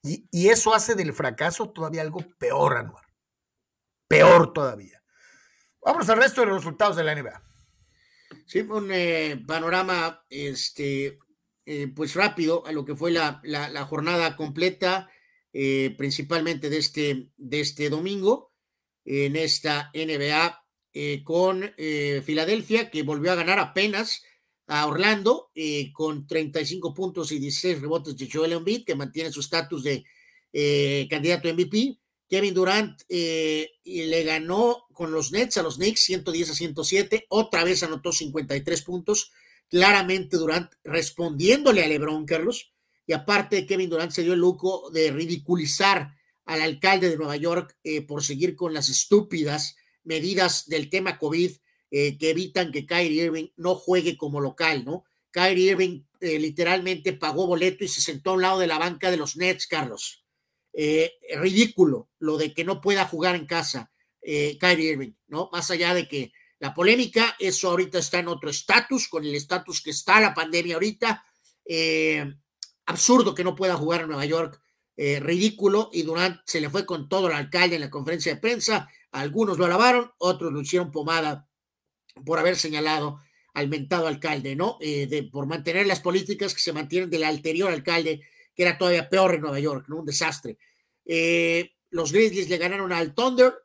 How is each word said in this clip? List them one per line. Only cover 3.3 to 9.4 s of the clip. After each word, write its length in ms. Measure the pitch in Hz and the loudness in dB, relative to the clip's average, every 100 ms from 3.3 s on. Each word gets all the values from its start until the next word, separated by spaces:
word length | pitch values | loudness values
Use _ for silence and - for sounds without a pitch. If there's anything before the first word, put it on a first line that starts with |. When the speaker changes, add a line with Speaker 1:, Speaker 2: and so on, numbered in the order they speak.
| _ _ _ _ _ _ _ _ | _ _ _ _ _ _ _ _
Speaker 1:
Peor 460 | 151 165 170 160 | 8 10 10 8
todavía. 500 | 160 135 107 95 _ _ _ _ _ _ _ _ _ | 0 -4 -6 -16 _ _ _ _ _ _ _ _ _
Vamos 280 | - 294 202 | 0 0 2
al 80 | 220 | 4
resto 240 | 262 262 | 4 4
de 60 | 220 | 2
los 100 | 190 | 0
resultados 380 | 156 143 208 170 | -4 0 0 2
de 80 | |
la 80 | 156 | -2
N 100 | 151 | -2
B 80 | 120 | -8
A. 140 | - _ _ _ _ _ _ _ _ _ - _ | -14 _ _ _ _ _ _ _ _ _ -20 _
Speaker 2:
Sí, 140 | 190 | -4
un, 280 | 214 214 196 | -2 -6 -4
eh, 520 | 185 175 165 156 139 | -2 0 0 -2 -6